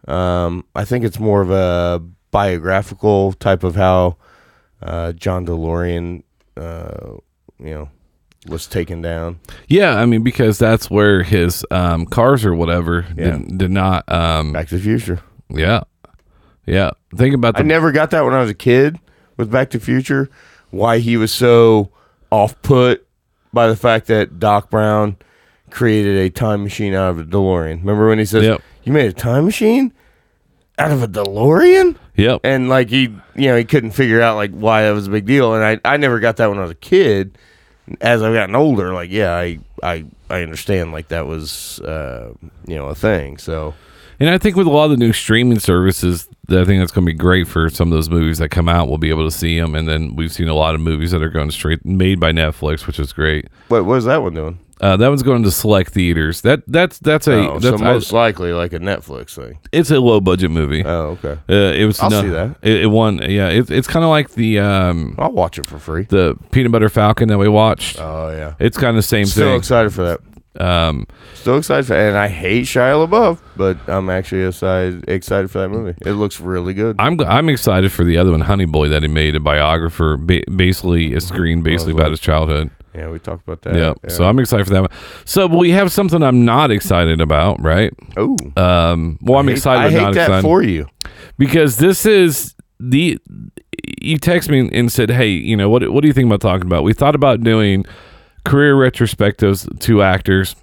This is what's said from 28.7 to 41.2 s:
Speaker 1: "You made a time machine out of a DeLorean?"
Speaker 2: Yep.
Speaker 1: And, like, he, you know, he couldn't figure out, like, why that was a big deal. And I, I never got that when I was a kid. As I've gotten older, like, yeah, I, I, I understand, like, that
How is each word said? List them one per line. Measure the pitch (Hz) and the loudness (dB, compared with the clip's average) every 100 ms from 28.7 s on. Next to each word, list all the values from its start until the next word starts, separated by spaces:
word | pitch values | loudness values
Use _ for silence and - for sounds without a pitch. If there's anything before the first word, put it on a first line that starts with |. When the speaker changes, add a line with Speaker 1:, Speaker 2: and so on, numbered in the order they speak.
| _ | _
Speaker 1:
"You | - | -2
made | 151 117 | 0 0
a | |
time | 90 117 127 170 | -2 -2 0 0
machine | - 214 247 262 _ _ _ _ _ _ _ _ - | 0 2 2 0 _ _ _ _ _ _ _ _ -4
out | 151 | 0
of | 139 | 0
a | 117 | -2
DeLorean?" | 101 101 101 131 165 359 381 359 - - - | -4 -4 0 2 6 6 6 4 -2 -6 0
Speaker 2:
Yep. | 110 127 | 2 2
Speaker 1:
And, | - 135 127 | 0 0 2
like, | 131 117 | 2 2
he, | 131 123 101 - - | 0 0 -4 -16 -2
you | 135 | 2
know, | 120 | 2
he | |
couldn't | 117 151 110 | 2 0 0
figure | 95 127 113 | -2 2 4
out, | 117 107 | 2 0
like, | 104 | -4
why | 104 107 110 | -2 0 2
that | 107 | 2
was | 104 98 | 0 -2
a | |
big | 107 101 | -4 2
deal. | 139 120 | 2 2
And | 110 | 2
I, | 107 110 - | 0 0 0
I | 147 | 0
never | 139 117 | 0 0
got | 117 113 | 0 0
that | 110 | -2
when | 101 | -2
I | |
was | 87 | -8
a | 82 | -10
kid. | - 185 160 101 98 _ _ _ _ _ - - | 0 2 4 2 -2 _ _ _ _ _ -18 -6
As | 117 120 | 0 0
I've | 110 | 2
gotten | 113 95 | 0 0
older, | 117 156 113 90 | 0 2 0 -2
like, | 90 87 | -6 -6
yeah, | 101 95 | -2 -2
I, | 85 87 82 - - | -2 -4 -8 -16 -10
I, | 87 82 76 _ - | -8 -8 -10 _ -10
I | 90 | -8
understand, | 82 78 - 95 82 | -8 -10 -4 -4 -4
like, | 80 80 | -10 -8
that | 82 | -8